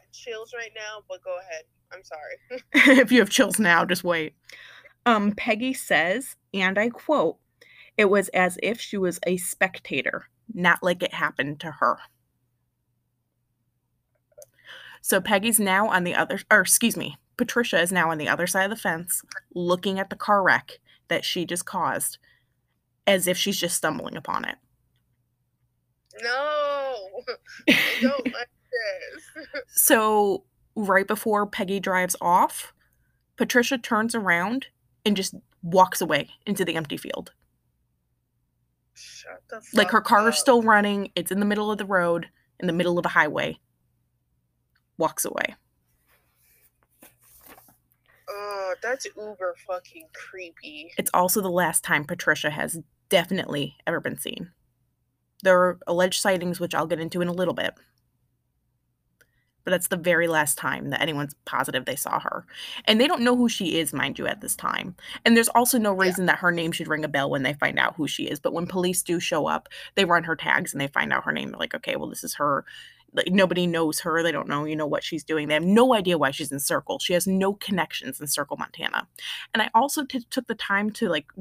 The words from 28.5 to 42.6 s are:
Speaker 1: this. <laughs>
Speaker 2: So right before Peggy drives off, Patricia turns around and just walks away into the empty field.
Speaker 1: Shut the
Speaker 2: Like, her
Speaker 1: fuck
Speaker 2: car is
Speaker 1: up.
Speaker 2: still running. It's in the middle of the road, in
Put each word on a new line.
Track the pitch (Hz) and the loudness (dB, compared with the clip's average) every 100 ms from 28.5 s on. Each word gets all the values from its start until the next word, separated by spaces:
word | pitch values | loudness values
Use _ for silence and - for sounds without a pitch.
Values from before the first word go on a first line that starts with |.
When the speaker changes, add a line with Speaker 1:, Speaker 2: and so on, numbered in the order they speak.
| _ _ | _ _
Speaker 1:
this. | - 208 185 - 320 - 311 294 285 - | -6 -4 -6 -12 -18 -20 -18 -12 -12 -6
<laughs> | - | 0
Speaker 2:
So | - 240 214 214 202 - - _ _ - | 4 4 4 4 2 0 -6 _ _ -6
right | 196 190 196 | 2 2 2
before | 214 226 208 208 | -2 0 0 0
Peggy | - 185 196 | -2 -4 -2
drives | 190 185 180 - | 0 0 0 -2
off, | 175 185 285 - - _ _ _ _ _ _ - | 4 4 4 0 -14 _ _ _ _ _ _ -4
Patricia | 240 247 240 262 | 0 2 2 -2
turns | - 214 226 233 | 0 0 0 0
around | 190 170 190 262 - _ _ _ 214 | 0 2 0 -4 -8 _ _ _ 0
and | 196 | 0
just | 190 190 - _ | -2 -8 -18 _
walks | 170 185 - - | 2 6 6 4
away | 170 147 160 - - | 0 0 -2 -10 -6
into | 196 | -2
the | 175 165 | -2 -2
empty | 151 160 | -6 -8
field. | - - 180 - _ _ _ _ _ _ _ _ _ _ _ _ _ _ _ | -8 -10 -12 -20 _ _ _ _ _ _ _ _ _ _ _ _ _ _ _
Speaker 1:
Shut | - - - - 180 _ | -20 -20 -20 -18 -20 _
the | 220 - | -14 -2
Speaker 2:
Like, | 220 208 | 0 2
her | 220 | 2
Speaker 1:
fuck | - | 4
Speaker 2:
car | 214 220 | 6 6
is | 226 | 4
Speaker 1:
up. | |
Speaker 2:
still | - 240 | 6 6
running. | 220 208 202 202 196 - | 8 6 6 0 -4 -6
It's | 175 | -4
in | 190 | 0
the | 208 | 0
middle | 208 214 | 0 0
of | 208 | -4
the | 196 | 0
road, | 190 175 170 170 _ _ | 2 2 0 -4 _ _
in | - | -6